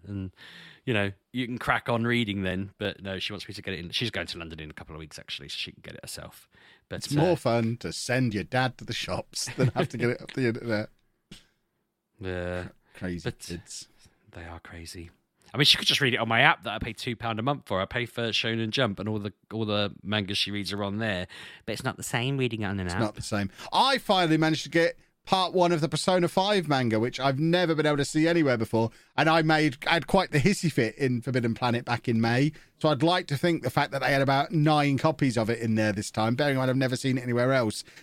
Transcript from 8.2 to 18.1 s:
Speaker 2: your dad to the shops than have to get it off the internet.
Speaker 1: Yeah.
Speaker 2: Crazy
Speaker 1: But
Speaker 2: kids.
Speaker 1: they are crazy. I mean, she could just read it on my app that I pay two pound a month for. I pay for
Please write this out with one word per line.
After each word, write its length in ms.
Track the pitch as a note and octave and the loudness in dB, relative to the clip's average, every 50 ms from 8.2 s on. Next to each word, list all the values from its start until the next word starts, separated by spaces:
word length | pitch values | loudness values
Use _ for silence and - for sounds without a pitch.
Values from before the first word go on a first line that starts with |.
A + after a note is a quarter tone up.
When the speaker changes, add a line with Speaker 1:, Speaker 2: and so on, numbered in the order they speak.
| B2+ A#2 G2+ | 2 2 0
Speaker 2:
your 100 | G2+ E2+ | -2 -4
dad 320 | - B2 B2+ C3 B2 - - | -2 0 0 0 0 -4 -8
to 60 | G#2+ | -12
the 80 | A2+ | -8
shops 560 | A2+ - - - F2+ - - _ - - - - - | -8 -6 -4 -4 -4 -6 -6 _ -8 -8 -8 -6 0
than 120 | - C3 B2+ - | 2 2 2 2
have 140 | - - - | 0 -2 -2
to 80 | - | -2
get 140 | A#2 A#2+ A#2+ | -2 0 0
it 100 | B2+ - | 0 -2
off 140 | - - - | -8 -10 -4
the 120 | C#3 B2+ A2+ | 0 0 0
internet. 420 | A#2 B2 - A#2 G#2+ G#2 G#2+ - _ _ _ _ _ _ _ _ - - _ _ _ _ _ _ _ _ _ _ _ _ _ _ _ - | 0 -2 -2 -2 -2 -2 -2 -4 _ _ _ _ _ _ _ _ -20 -20 _ _ _ _ _ _ _ _ _ _ _ _ _ _ _ -10
Speaker 1:
Yeah. 440 | F#2+ F#2 F2+ F2+ F2 F2+ F2+ F2+ F2+ - - _ _ _ _ | -8 -6 -4 -4 -4 -4 -4 -6 -6 -10 -14 _ _ _ _
Speaker 2:
Crazy 280 | - F#2+ F2+ F2 E2+ E2+ B2 | -10 -6 -6 -6 -4 -6 -8
Speaker 1:
But 100 | - _ | -8 _
Speaker 2:
kids. 480 | - - F2 F2 - - - - - _ _ _ - - _ _ _ G#2 | -12 -10 -10 -10 -10 -14 -16 -16 -16 _ _ _ -20 -20 _ _ _ _
Speaker 1:
they 120 | - F2+ E2+ | -18 -18 -16
are 160 | E2+ E2+ E2 | -14 -16 -16
crazy. 500 | _ - E2+ E2+ E2 - - F2+ E2+ F2 _ _ _ _ _ _ _ - | _ -16 -16 -16 -14 -14 -14 -16 -16 -18 _ _ _ _ _ _ _ -10
I 40 | - | 0
mean, 80 | - D3 | 2 6
she 120 | - - - | 6 6 4
could 80 | A3 | 4
just 140 | - D3 - | 0 2 4
read 140 | C#3+ B2 B2 | 2 2 2
it 40 | G#2 | 2
on 80 | A2+ A2 | 0 2
my 120 | A2+ A#2 | 4 6
app 240 | C3+ D#3 E3 - - | 6 6 4 2 -2
that 80 | A2+ G2+ | -8 -8
I 40 | A2 | -6
pay 140 | - A#2+ | -8 -10
two 240 | G#2+ - - B2+ A#2 | -10 -8 -8 -8 -8
pound 220 | - A#2 A#2 A2 G#2+ | -6 -4 -4 -4 -2
a 40 | |
month 200 | A2+ C#3+ D3 B2+ - | -2 -2 -4 -4 -4
for. 140 | - G#2 F#2 | -4 -2 -2
I 40 | G2 | -2
pay 200 | - - B2 A#2+ | -2 -4 -6 -6
for 220 | G#2+ | -6